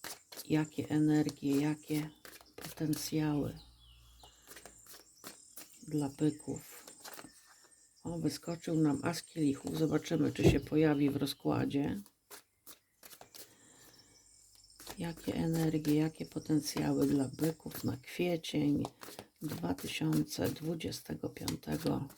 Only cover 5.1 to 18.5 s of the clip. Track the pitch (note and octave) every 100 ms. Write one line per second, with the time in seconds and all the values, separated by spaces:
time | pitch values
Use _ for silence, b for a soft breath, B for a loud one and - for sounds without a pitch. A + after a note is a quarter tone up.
5.1 | - - - - - - - - D3+ C#3
6.1 | C#3 D3+ D3 - - - - - - -
7.1 | - - - - - b b _ _ -
8.1 | E3+ D3+ - - E3+ - D#3+ D#3 C3+ D3+
9.1 | E3 - - D3+ C#3 - D#3+ D#3+ D3+ -
10.1 | E3 C#3 B2 - C#3+ - D3+ D#3 C#3+ C#3+
11.1 | C#3 C#3 - D#3 B2+ C3+ C#3+ D3 G3+ G3+
12.1 | _ _ - _ _ - - _ _ -
13.1 | - - - B B B B B B B
14.1 | B B B - - - - - - E3+
15.1 | E3 - - E3 E3 D#3+ D#3+ D#3 D3+ D#3
16.1 | - D#3+ - - D#3 D3 - D3+ C#3 C#3
17.1 | C#3+ C3 - D#3 D#3+ - - G2+ A#2 -
18.1 | - F3 E3+ -